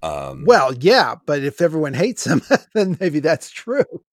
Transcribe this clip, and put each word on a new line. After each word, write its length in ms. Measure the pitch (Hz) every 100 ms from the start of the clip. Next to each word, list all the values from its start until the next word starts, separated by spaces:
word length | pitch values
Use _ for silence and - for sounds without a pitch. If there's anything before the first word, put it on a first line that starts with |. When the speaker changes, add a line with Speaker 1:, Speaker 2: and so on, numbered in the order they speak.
Speaker 1:
Um, 420 | 80 71 67 67
Speaker 2:
Well, 300 | 160 226 131
yeah, 420 | 127 170 247 127 - -
but 160 | 143
if 180 | 139 -
everyone 340 | 170 156 147
hates 300 | 131 220 - 143
him, 160 | 160 - 269
<laughs> 160 | -
then 220 | 220 190 175
maybe 180 | 185 147
that's 300 | 156 156 -
true. 340 | - - 277 - - _